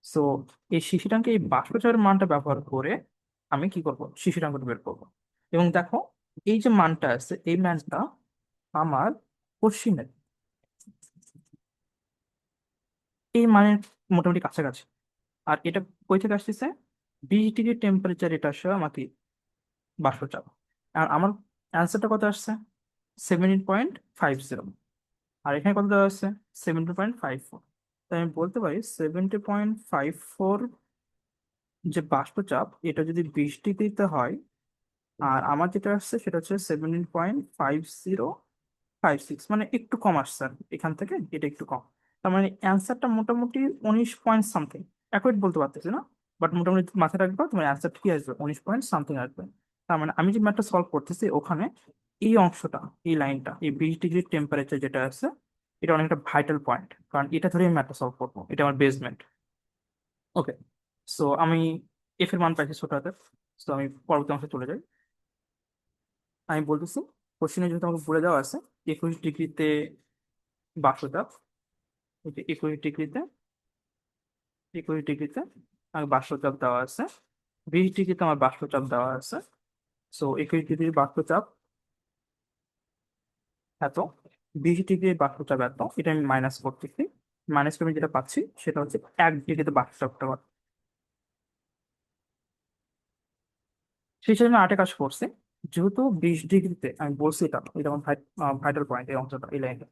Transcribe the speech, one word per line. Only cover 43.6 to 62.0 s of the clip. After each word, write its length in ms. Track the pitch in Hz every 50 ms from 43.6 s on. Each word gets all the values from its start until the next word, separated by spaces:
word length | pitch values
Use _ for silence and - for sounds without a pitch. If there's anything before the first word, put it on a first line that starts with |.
| 269 277 - - - 214
উনিশ 220 | 214 226 233 233 - - _
পয়েন্ট 200 | 226 226 220 208 214 -
something, 300 | 175 151 - - - 185 _ _ _ _ _
অ্যাকুরেট 260 | - 202 - 254 226 208 196
বলতে 140 | 190 165 160 143
পারতেছি 260 | 139 139 151 - 170 214
না, 40 | 311 294 _ _ _ _ _ _ _
but 100 | 170 160 165 175
মোটামুটি 240 | 170 180 185 190 180 180 _ 190 165
মাথায় 180 | 151 - 185 196
রাখবা 200 | 185 185 190 302 349
তোমার 160 | - 185 160 143
অ্যান্সারটা 300 | 139 143 - 175 - - -
কি 60 | 202 175
আসবে, 160 | 151 139 - 123 - 147
উনিশ 140 | 147 151 - _
পয়েন্ট 160 | - 202 254 269 - -
something 260 | 160 143 - 151 135 123
আসবে। 180 | 139 139 - 95 95 _ _ _ _ _ _ _ _
তার 80 | 175 160
মানে 120 | 151 156 - -
আমি 100 | 160 190 202
যে 60 | 226 214
ম্যাথটা 200 | 208 208 208 214 208 -
সলভ 140 | 180 175 - -
করতেছি, 300 | 147 143 - 175 - - 202 - 143
ওখানে 260 | 147 - 175 151 202 302 - _ _ _ _ _ _ _ _ _ -
এই 80 | 226 226 220 185
অংশটা, 360 | 175 175 - - 165 - - - - _ _ _ 170
এই 60 | 165 156 143
লাইনটা, 300 | 139 139 135 135 151 160 - -
এই 40 | 151 143 139
বিশ 140 | 160 160 160 160 -
ডিগ্রি 180 | 175 160 180 180 - -
টেম্পারেচার 440 | 156 147 143 - 143 139 139 - 139 135
যেটা 160 | 135 135 135 127 135
আছে, 180 | 135 - - 294 - _ _ _ _ _ _ _ _ _ -
এটা 100 | 165 165
অনেকটা 200 | 156 156 156 165 147 135 -
ভাইটাল 300 | - 147 147 147 156 151 147
পয়েন্ট, 220 | - 120 - - - - _ _ _
কারণ 160 | - 143 139 139 147
এটা 120 | 160 165 185 -
ধরে 100 | 175 185
আমি 80 | 175 170 156
ম্যাথটা 160 | 135 - 135 -
সলভ 140 | - 123 123 _
করবো, 200 | 127 127 _ 101 - - -
এটা 80 | - 147
আমার 120 | 143 139 135 139
বেসমেন্ট। 380 | 139 135 135 135 120 - _ - _ _ _ _ _ _ _ _ _ _ _ _ _ _ _ _ _ _ _ _ _ _ 240
ওকে, 140 | - - - - - _ _ _ _ _ _ _ _ - -
so 80 | - 151 143 143 - 165
আমি 160 | 160 165 165 165 160 160 - - _ _ _